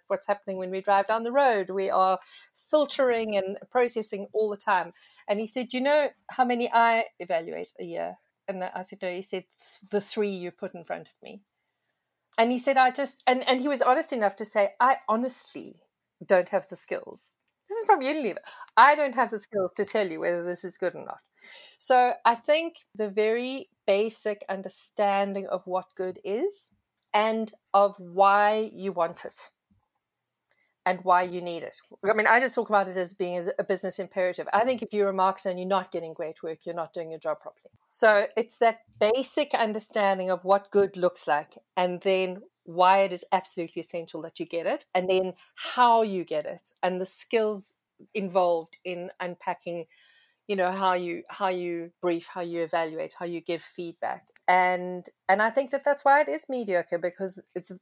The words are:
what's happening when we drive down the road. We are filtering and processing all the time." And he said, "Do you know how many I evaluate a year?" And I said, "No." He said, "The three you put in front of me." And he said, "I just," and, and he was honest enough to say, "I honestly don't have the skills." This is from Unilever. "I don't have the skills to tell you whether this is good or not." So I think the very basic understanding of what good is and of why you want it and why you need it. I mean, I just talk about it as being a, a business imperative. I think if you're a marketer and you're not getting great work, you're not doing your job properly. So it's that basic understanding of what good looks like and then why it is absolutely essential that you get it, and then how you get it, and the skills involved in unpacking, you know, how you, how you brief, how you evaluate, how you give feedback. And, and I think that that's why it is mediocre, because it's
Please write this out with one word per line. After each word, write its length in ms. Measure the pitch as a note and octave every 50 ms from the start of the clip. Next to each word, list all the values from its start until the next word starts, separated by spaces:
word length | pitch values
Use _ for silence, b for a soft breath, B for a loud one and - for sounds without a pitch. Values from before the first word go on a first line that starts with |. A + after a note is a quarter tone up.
| _ -
what's 200 | G3+ F#3 - -
happening 300 | G3+ G#3 - G3+ F#3+ F#3
when 140 | F#3 F#3
we 80 | F#3+ F#3+
drive 280 | F#3+ G#3 G3 G3 G3+ G#3
down 160 | A3 A3+ A3+
the 100 | A#3 A#3+
road. 360 | C#4+ C#4+ B3+ A3+ G3+ F#3 F#3
We 200 | F#3 G3 F#3+ -
are 280 | - F#3 F#3 F#3+ F#3 F3+ B B B B B B B
filtering 800 | - - - D4+ D#4 C#4+ C#4+ - - C4 B3 A#3 A3+ A3+ A3 G#3
and 220 | G3 F#3+ F#3+ G3+ - - -
processing 580 | - B3+ B3 A#3+ - A3+ G#3+ - - G3 G3+ -
all 180 | - G#3+ A3 G#3
the 60 | G#3 G3+
time." 360 | - G#3+ G3 F3+ E3+ F3 - B B B B B B B
And 140 | G#3 G#3
he 60 | A3 G#3+
said, 200 | - B3+ B3+ B3
"Do 100 | - B3+
you 40 | B3+
know 280 | C#4+ D4 D4+ C#4+ - - _ _ -
how 140 | - - B3+
many 260 | A#3+ B3 A#3 B3 -
I 340 | - A#3 A#3 A#3 A3+ A3+ A3+ - _ -
evaluate 540 | F3 F3+ F3+ E3 E3 E3+ - E3 F3 - - -
a 60 | F#3
year?" 360 | E3+ E3 E3 E3+ E3+ - - _ _ _ _ _ -
And 160 | F#3+ F#3 F3+
I 200 | F#3 - F3+ F#3
said, 160 | - G3+ G3+
"No." 100 | F#3+ F3+
He 100 | F3 F3+
said, 220 | F#3+ - - F#3 F3+ _ _ - - - - - G3+ -
"The 80 | - G3+
three 320 | G3 - - A3+ G#3 G3+
you 200 | F#3+ F3+ F3 F3
put 220 | - - G3+ F3+ -
in 120 | F3 D#3+
front 240 | - F3 E3+ D#3 -
of 60 | _ _
me." 200 | - - - G3+ _ _ _ _ _ _ _ _ _ _ _ _ _ _ _ _ _ _ _ -
And 140 | A3+ A#3+
he 80 | B3+ A#3+
said, 180 | - C#4 C4 C4
"I 140 | C4 B3+
just," 320 | B3+ - C#4 C4 - - - C4
and, 200 | B3+ B3+ - -
and 120 | B3+ C4
he 80 | B3 D4
was 140 | C#4 A#3+
honest 320 | G#3+ B3 B3+ D#4 D#4 - C#4+
enough 220 | A#3 G#3 G3 G#3 -
to 80 | A3
say, 280 | - - G#3+ G3 G3 - -
"I 180 | A#3+ C4 C4 C4 - -
honestly 720 | A3 A3+ B3 B3+ B3 - - - - - - - - _ _ _ _ _ _ _ _ - F3
don't 260 | - G3+ F3+ F3 -
have 180 | - F#3 - -
the 80 | F3+
skills." 600 | - - - F#3 - - - - - - - - _ _ _ _ _ _ -
This 120 | G4+ A4+
is 60 | G#4+
from 160 | G#4+ G4+ D#4
Unilever. 360 | C4 C4+ D4+ D#4 C4+ G3+ D#3+ - - B B B B B B A3
"I 180 | A#3+ C#4+ D4+
don't 200 | D4+ D4 C4+ A3+
have 160 | B3 A#3+ G#3+
the 80 | A3 G3+
skills 340 | - - A3+ G3+ F#3 F3+ -
to 120 | - G3
tell 220 | - - A3 G3+ F3+
you 120 | D#3+ D#3+
whether 240 | E3+ F3 F3 F3 E3+
this 200 | F3+ F3 F3 -
is 140 | F3+ - -
good 160 | F#3 F3 E3
or 80 | D3 -
not." 160 | - - - _ _ _ B B B B B B B B B
So 340 | - - B3+ B3 B3 B3 - - -
I 100 | A3+ A#3
think 400 | A#3+ - - D4 D#4+ E4 E4 E4 - _ _ -
the 160 | G3+ G#3+ G#3
very 600 | G3 G#3+ G#3+ A3 A3+ A#3+ B3 B3+ C4+ C4+ - _ _ _ _ -
basic 560 | G3 G3+ A3 A3+ - - - G#3+ G3+ G#3 - -
understanding 960 | G3 F#3+ F#3+ F#3+ - - - - - - G#3 G3+ G3 G3 G3+ G3 G3 G3 F#3+ -
of 180 | - F3+ -
what 300 | F#3 F3+ F#3 F3+ _ _
good 240 | - F#3 F#3 F3+ - -
is 480 | F3+ G3+ A#3+ E4 G4+ G4+ - - - _ _ _ _ _ _ _ _ -
and 380 | G#3 G#3+ A3 A3 A3 A3 G#3+ - _ _ _ -
of 220 | G3 G3+ G3+ F#3+ -
why 720 | F3+ F3 F3 F#3+ G3 G3 G3 G#3 G#3 G#3 G#3+ A3 A3 - -
you 180 | F3+ F#3+ G3
want 340 | F3 F3 E3 E3+ E3+ - -
it 240 | - - - - - _ _ _ _ _ _ _ _ _ _ _ _ _ _ _ _ _ _ _ _ _ _ _ _ _ _ -
and 180 | F3+ F#3 F3+ F3+
why 180 | F#3 F3+ F3+ F#3
you 180 | F#3 F3 F3+
need 220 | F3 F3 E3+ E3 -
it. 140 | - - - - _ - - - F#3+
I 40 | A3
mean, 140 | G#3+ G#3+ -
I 120 | A3+ A#3+
just 160 | C4 B3 -
talk 140 | B3 A3 -
about 180 | G#3+ G3+ F#3+ F#3
it 80 | F3+
as 180 | F#3+ F3+ F3 F#3+
being 240 | - F#3+ F3 F3 F3+
a, 120 | E3+ G3 - -
a 40 | F#3
business 340 | - G3 F3+ - F#3 - -
imperative. 480 | F#3 F3 - G3 F3+ F3+ F3+ - D#3 - -
I 100 | G3+ A#3
think 180 | C4 B3+ A3+
if 120 | A#3 - -
you're 160 | G#3 G3+ G3
a 40 | F#3+
marketer 340 | F#3+ F#3 F#3+ F#3+ - - G3
and 120 | F3+ F3+
you're 80 | F3+ F#3
not 240 | G3 F#3 F#3 -
getting 220 | - E3+ E3 D#3+ D#3
great 280 | - E3 D#3 D#3+ _
work, 240 | - D#3+ D#3+ - -
you're 100 | F3 E3+
not 180 | F3 D#3+ D#3 -
doing 160 | F3 E3 D#3+
your 80 | D#3+ D#3
job 220 | - D#3+ D3+ -
properly. 300 | - - - _ _ - _
So 520 | - - - - - A3+ A3 G#3+ G3+ G#3+ - - A3
it's 200 | A#3 - - -
that 200 | A#3 A3+ A3 - _ _ _ -
basic 560 | G#3+ G#3+ A3+ C4 C4 - - D#4+ D4 D4 -
understanding 760 | A3 A3+ G#3+ G#3 A3 - - - A3 G3+ G3 G3 F#3+ F#3 F#3
of 160 | F#3 F3 F#3
what 260 | F#3 G3 G3+ G3 -
good 240 | - G3+ G3+ F#3+ G3
looks 320 | F3+ F3 F3 - - - E3
like 300 | D3 D3 D#3 - - - _ _ -
and 260 | - F3+ F3+ F3+ F3
then 360 | - G3 F#3+ F#3 F#3 F3+ F3+ G3 A#3 - _ _ _ -
why 320 | E3 F3 F3+ F#3 F#3+ G3
it 120 | G3 F#3+
is 140 | F3+ F3 - -
absolutely 480 | G3 F#3 - - - F#3+ E3+ D#3+ - F3
essential 420 | E3 - - E3+ E3 - - D#3+
that 180 | D#3 E3 - -
you 60 | E3
get 220 | - - E3+ D#3+ F#3+
it, 180 | C#4 - - _ -
and 160 | F#3 F3+ F#3
then 240 | F#3 F#3 F#3 F#3 F3+ b b b b
how 480 | - - - - B3 B3 A#3+ A3+ A3+ A3+
you 200 | G#3 F#3+ F#3 E3
get 220 | - D#3+ D3+ D3+
it, 280 | - - F3 - - - - -
and 180 | F3+ F#3 F3+
the 40 | F#3
skills 720 | F#3 - - - - - A3+ A3 G#3+ G#3+ G3 F#3 - - - _ _ _ _ - _ -
involved 640 | G#3+ F#3+ F#3 F3 F#3+ F3+ F3 F3 E3 D#3+ - - - -
in 260 | F3+ F3+ F3 F3 F#3 - -
unpacking, 680 | F3+ F3+ F3 - - F#3 E3+ - - F3 E3+ E3+ D#3+ b b b b b b b b b b b b -
you 80 | G3+
know, 160 | F#3+ F3+ F3+
how 220 | F#3+ F#3+ G3 F#3 F3+
you, 300 | F3+ F3+ E3+ E3+ F3 - -
how 180 | - - G3+ F#3+
you 440 | F#3 F3+ F3 F3 E3+ E3+ E3 E3+ _ _
brief, 260 | - F3 E3+ E3+ E3+ - -
how 80 | F#3
you 200 | F3 E3+ E3+ E3+
evaluate, 540 | E3 D#3 - E3 E3 D#3+ D#3+ D#3+ D#3 D#3+ - -
how 80 | F3+
you 160 | F3 E3+ E3
give 200 | D3+ - E3+ D#3+
feedback. 640 | - - - - F3 E3+ E3 - A#2 A#2 - - _ _ _ _ _ -
And, 580 | F3+ F#3 F3+ F3+ F#3 F3+ F3+ F3+ F#3 F3+ F3 - - _ _ -
and 140 | F#3+ G3+
I 80 | G#3+ A3+
think 220 | A3 C4+ C#4 -
that 120 | - C#4 -
that's 220 | C#4+ C#4 - -
why 160 | C#4 C#4 D4
it 80 | D4+ C#4+
is 180 | C#4+ D#4 - -
mediocre, 500 | C4 B3 A#3 G3 F#3 F3 D#3+ - F3 E3+
because 440 | E3+ F3+ F3 - G3 F#3 F3+ F#3 - _ -
it's 160 | F#3 F3+ - F#3 F3+